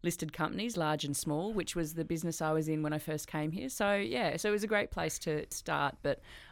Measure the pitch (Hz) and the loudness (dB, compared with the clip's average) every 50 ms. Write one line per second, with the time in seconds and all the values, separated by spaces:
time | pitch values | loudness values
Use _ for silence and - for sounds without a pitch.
0 | - 175 170 - 165 156 - - 160 156 - 185 208 240 226 180 160 151 151 143 | 0 0 0 0 -4 -6 -2 -2 -2 0 0 -2 -2 -2 0 2 2 2 2 2
1 | 147 143 143 - - - 147 151 175 214 226 208 165 - - 175 170 147 160 165 | 0 -2 -2 -2 0 0 0 0 0 0 0 -2 -2 0 0 -2 -2 -2 -2 -4
2 | 160 156 170 160 160 170 160 - 165 156 156 160 156 156 156 151 151 151 151 151 | -2 -2 -2 0 0 -2 -2 0 2 2 4 4 4 2 0 0 0 0 0 -2
3 | - - 156 151 - - - 156 151 156 160 196 247 262 - - 214 202 202 202 | -2 -2 -4 -4 -4 -4 -2 -2 0 0 -2 -4 -6 -6 -2 2 2 4 4 4
4 | 202 - - 247 226 165 - 165 - 208 208 208 208 208 220 208 - - - 180 | 2 0 0 2 2 2 0 2 2 2 2 2 2 2 2 2 2 2 -2 -2
5 | 165 160 - - - 170 151 151 - - - - - - 151 143 143 139 - - | -2 -2 -2 -2 -2 -2 0 0 -2 -4 -8 -8 -4 -2 0 2 2 0 0 0
6 | - 147 135 - - - - - - - | 0 0 0 0 -4 -18 -18 -18 -18 -14